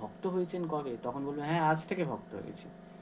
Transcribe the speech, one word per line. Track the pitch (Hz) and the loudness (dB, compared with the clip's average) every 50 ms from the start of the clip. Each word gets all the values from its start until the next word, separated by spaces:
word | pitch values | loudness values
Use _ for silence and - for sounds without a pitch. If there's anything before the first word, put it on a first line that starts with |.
ভক্ত | - - - - - | -8 -8 -6 -2 -2
হয়েছেন | 190 180 185 180 170 - 180 175 160 | 2 2 2 2 2 0 0 0 0
কবে? | 156 151 143 135 117 113 - | 0 0 0 -2 -2 -2 -2
তখন | 123 - 139 139 | -2 -2 0 -2
বলবেন, | 143 143 147 143 | -2 -2 0 0
"হ্যাঁ, | 151 165 170 160 | 2 4 6 6
আজ | 156 160 160 - | 6 6 4 2
থেকে | - 190 180 170 | 0 0 0 2
ভক্ত | 135 117 - - - - | 0 0 -2 -4 -8 -8
হয়েছি। | 98 - - - - - - - - - - - - | -8 -8 -8 -10 -10 -12 -14 -14 -16 -16 -16 -16 -16